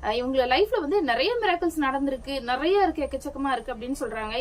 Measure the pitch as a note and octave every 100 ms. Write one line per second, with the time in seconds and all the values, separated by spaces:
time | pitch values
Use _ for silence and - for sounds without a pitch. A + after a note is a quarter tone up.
0 | G#3 A3+ B3 C4 B3 B3+ G#4 G#4+ C#4+ G4
1 | D4 A#3 E4 B4 G#4+ F4 F4 D#4+ C4+ C4
2 | C#4 C4 - C#4 A#3+ B3+ D#4 G4+ F#4 D#4+
3 | C#4 C4+ D4 C4 C#4 B3 A#3 A3+ B3 C#4
4 | A#3+ A3+ G#3+ A#3